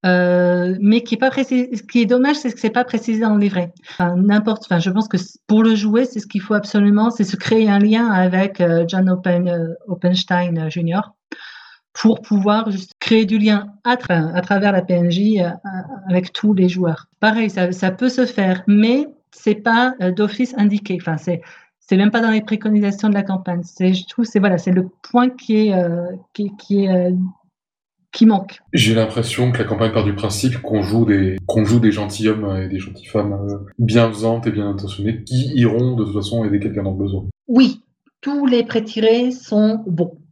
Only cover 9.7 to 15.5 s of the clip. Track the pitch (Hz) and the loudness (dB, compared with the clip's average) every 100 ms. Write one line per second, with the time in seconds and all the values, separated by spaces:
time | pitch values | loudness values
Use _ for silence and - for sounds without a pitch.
9.7 | 165 220 175 180 180 - 180 180 165 160 | -8 -10 -4 0 -2 0 -2 0 -2 -4
10.7 | 175 165 185 208 _ _ - - - - | -4 -2 -4 -6 _ _ -20 -20 -20 -20
11.7 | _ _ - 220 220 - 208 196 214 220 | _ _ 0 0 0 -2 0 2 0 0
12.7 | 196 185 _ - 220 202 214 214 208 202 | -6 -10 _ 0 2 2 2 2 2 -2
13.7 | - 240 247 - 170 160 175 180 202 202 | -8 -4 -4 0 0 0 -4 -2 0 2
14.7 | 190 185 180 175 175 208 214 175 | 0 0 0 2 2 2 2 0